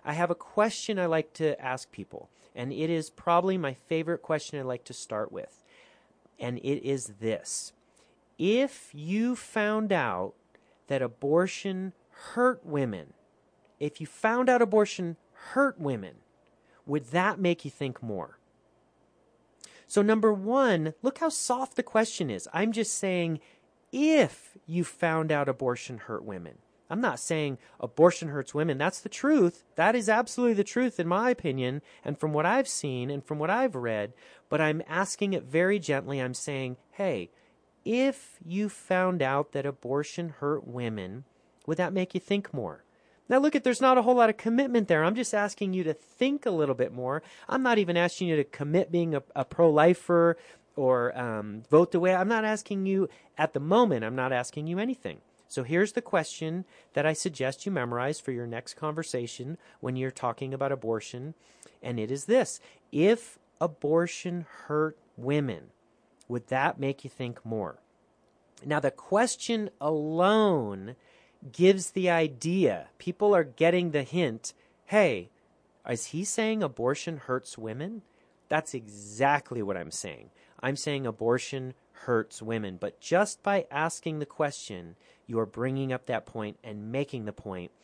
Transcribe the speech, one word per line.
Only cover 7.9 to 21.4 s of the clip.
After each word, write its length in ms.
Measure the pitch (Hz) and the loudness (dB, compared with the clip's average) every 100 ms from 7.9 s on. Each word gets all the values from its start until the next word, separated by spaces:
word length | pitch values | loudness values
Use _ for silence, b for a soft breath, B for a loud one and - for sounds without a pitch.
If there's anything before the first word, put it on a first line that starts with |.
| b b b _ - | b b b _ -4
If 500 | 180 233 269 - - | 0 2 0 -4 -18
you 420 | 147 156 202 240 247 | -12 -4 0 0 -2
found 560 | - 220 208 214 214 | -6 -2 0 0 0
out 420 | 185 120 90 95 - _ b b b _ | 0 2 -2 -4 -8 _ b b b _
that 140 | 139 | -2
abortion 920 | 123 117 139 160 185 - 202 190 190 - _ - - | -2 -4 2 2 2 -2 -8 -6 -8 -12 _ -20 -10
hurt 340 | - 247 247 - | 0 2 2 -2
women, 460 | 147 127 95 71 _ _ _ _ _ _ _ | -2 -2 -4 -10 _ _ _ _ _ _ _
if 180 | 147 - | -8 -6
you 80 | 156 | -14
found 400 | - 220 240 254 | -2 0 2 4
out 140 | 247 | 4
abortion 560 | 226 214 208 - 175 165 _ | 6 4 4 0 -6 -8 _
hurt 440 | - - 254 277 - | -20 -6 2 2 2
women, 380 | 147 117 92 57 _ _ _ _ b b - | -4 -4 -6 -14 _ _ _ _ b b -4
would 220 | 147 123 | -4 0
that 300 | 160 190 196 | 0 0 2
make 280 | 180 170 143 | 0 0 -4
you 60 | |
think 300 | - 139 - | -6 -6 -6
more? 380 | 117 98 71 - _ _ _ _ _ _ _ _ _ _ _ _ B B B | -8 -6 -8 -14 _ _ _ _ _ _ _ _ _ _ _ _ B B B
So 140 | 208 | 2
number 300 | 208 220 214 | 4 4 4
one, 600 | 202 202 262 262 175 156 151 | 2 0 2 4 2 0 -2
look 160 | 254 - | -4 0
how 100 | 330 | -2
soft 480 | - | -2